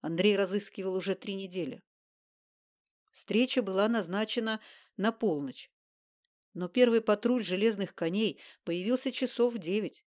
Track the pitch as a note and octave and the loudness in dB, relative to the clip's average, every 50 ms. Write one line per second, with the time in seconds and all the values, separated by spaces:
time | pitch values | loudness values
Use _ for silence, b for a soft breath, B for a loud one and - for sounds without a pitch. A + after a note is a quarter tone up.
0 | - D3+ E3 E3 F#3 G#3 G3+ F#3+ G3+ F3+ F#3+ G#3 G3+ - - - F#3 F#3+ F#3 F#3+ | -6 -6 -2 2 4 4 4 4 2 0 0 -4 -4 -6 -10 -8 -6 -4 -4 -2
1 | F3+ F#3+ F#3+ - - G#3+ G3 F#3+ G3 F#3 F3 F#3 E3 C3+ B2+ - _ _ _ _ | -2 -2 -4 -4 -4 -10 -8 -8 -8 -8 -6 -6 -6 -6 -6 -12 _ _ _ _
2 | _ _ _ _ _ _ _ _ _ _ _ _ _ _ _ _ _ _ _ _ | _ _ _ _ _ _ _ _ _ _ _ _ _ _ _ _ _ _ _ _
3 | _ _ _ - - - G#3+ G#3+ B3+ B3+ - C4 A3+ G3 F#3+ F#3+ G3+ A3 A#3 A3+ | _ _ _ -20 -8 0 2 2 2 2 2 -2 -2 0 0 2 2 2 2 0
4 | F#3 D#3+ F#3 G3+ A3 G#3+ - B3 A3 A3 A3 G#3+ B B B B B B B - | -2 -2 -2 -2 -2 -2 -2 -4 -2 -2 -4 -6 B B B B B B B -2
5 | F#3+ A3 A3+ - - G#3 D#3+ D3 C#3+ C3+ A#2+ - - _ _ _ _ _ _ _ | -2 -2 0 0 0 0 0 0 -2 -6 -8 -12 -18 _ _ _ _ _ _ _
6 | _ _ _ _ _ _ _ _ _ _ _ F3 F3+ F3 - B3 B3 A#3+ A3+ A3+ | _ _ _ _ _ _ _ _ _ _ _ -6 -6 -2 6 6 6 8 6 4
7 | A3+ - G#3 G#3 - A#3+ B3 B3+ G#3+ E3 F#3 F#3+ G#3 A3+ G#3+ F#3+ G3 - - - | 4 4 2 2 4 0 0 2 0 -2 -2 2 2 2 2 0 -6 -6 -4 -4
8 | F3 E3 F3 G#3 A3 G3 C#3 B B B B B _ - E3+ F3 F3+ G#3+ B3 B3+ | -4 -2 0 0 0 0 -2 B B B B B _ -4 -4 -2 0 0 -2 0
9 | - C4+ A#3+ - C4 A#3+ - - A#3 A#3+ A#3 A3+ D#3+ D#3 F#3+ G#3+ G#3 D3+ - - | 0 -4 -4 -2 -4 -4 0 0 0 0 0 -4 -4 -2 -2 -2 -2 -4 -8 -12
10 | _ _ | _ _